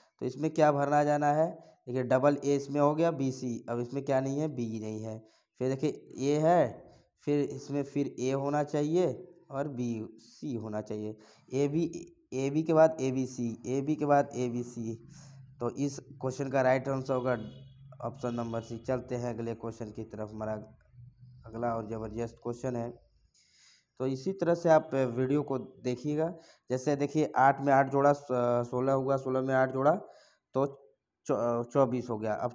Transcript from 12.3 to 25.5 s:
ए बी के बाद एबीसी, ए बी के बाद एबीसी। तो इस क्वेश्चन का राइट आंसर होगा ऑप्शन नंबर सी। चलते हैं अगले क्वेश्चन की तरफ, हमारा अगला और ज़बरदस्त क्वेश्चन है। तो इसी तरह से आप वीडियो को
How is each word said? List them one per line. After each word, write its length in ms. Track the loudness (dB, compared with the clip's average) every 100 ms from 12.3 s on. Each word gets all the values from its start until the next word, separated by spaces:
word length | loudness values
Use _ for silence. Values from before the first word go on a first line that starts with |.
ए 180 | -4 0
बी 120 | 0
के 100 | 4
बाद 240 | 6 6 6
एबीसी, 600 | -2 0 -2 -4 -6 -4 -4
ए 140 | -2
बी 160 | -2 -2
के 100 | 4
बाद 240 | 4 4
एबीसी। 720 | -2 -2 -2 -6 -8 -8 -8 -14 -20 -20 -20 -20 -6
तो 100 | -6
इस 280 | -2 -4 -4
क्वेश्चन 520 | -14 -8 -6 -4 -2
का 120 | 2
राइट 260 | 4 2 0
आंसर 260 | -4 -2
होगा 180 | -2 0 -2 -4 -14 -20 -20 -20 -12 -12
ऑप्शन 280 | -6 -6
नंबर 260 | -4 -4 -6
सी। 180 | -8 -10
चलते 360 | -4 -6 -4
हैं 200 | -6 -6
अगले 200 | -6 -6
क्वेश्चन 360 | -8 -10 -10 -12
की 140 | -10
तरफ, 260 | -12 -10 -10
हमारा 220 | -8 -6 -6 -10 -20 _ -20 -20 _ -20 -20 -14
अगला 280 | -6 -4
और 140 | -4 -4
ज़बरदस्त 520 | -8 -8 -6 -8 -6
क्वेश्चन 340 | -8 -6 -6 -4
है। 300 | -6 -10 _ _ _ _ _ _ _ _ _ _
तो 80 | -4
इसी 260 | -4 -4
तरह 220 | -2 0
से 140 | 2 6
आप 260 | 6 6
वीडियो 480 | 0 0 0 2 0
को 160 | 0